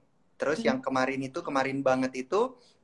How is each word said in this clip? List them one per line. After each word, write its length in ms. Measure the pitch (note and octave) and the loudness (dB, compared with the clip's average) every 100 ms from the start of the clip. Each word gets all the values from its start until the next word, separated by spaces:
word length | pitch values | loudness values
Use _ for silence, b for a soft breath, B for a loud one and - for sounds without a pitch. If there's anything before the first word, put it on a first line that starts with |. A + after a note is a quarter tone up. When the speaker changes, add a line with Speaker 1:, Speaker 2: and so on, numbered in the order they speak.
| _ _ _ - | _ _ _ -4
Speaker 1:
Terus 240 | C3+ D#3+ | -2 0
Speaker 2:
Hmm. 40 | D3+ | 0
Speaker 1:
yang 80 | C3 | 0
kemarin 400 | C3+ C3 C3 C3+ | 0 0 0 -2
itu, 200 | C3 - | -4 -6
kemarin 400 | B2+ C3+ C3+ C3+ | -2 0 0 0
banget 320 | C3+ C3 B2+ C3 | 2 2 0 -4
itu, 400 | B2+ G3 B3+ - - _ | -2 0 0 -4 -20 _